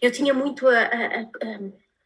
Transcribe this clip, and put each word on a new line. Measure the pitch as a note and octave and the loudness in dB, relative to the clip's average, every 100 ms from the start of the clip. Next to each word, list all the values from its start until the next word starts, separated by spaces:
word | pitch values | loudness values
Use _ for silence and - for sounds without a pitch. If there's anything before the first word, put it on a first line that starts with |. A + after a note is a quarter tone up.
eu | B3 | 0
tinha | A#3+ C#4+ | 2 0
muito | C4 C#4+ C4+ C4 | 2 -2 0 4
a, | A#3 | 4
a, | |
a, | - A#3 - - | 2 0 -2 -6
a, | A3+ - A3+ G#3 G3 G3+ _ _ | -8 -8 -8 -8 -12 -14 _ _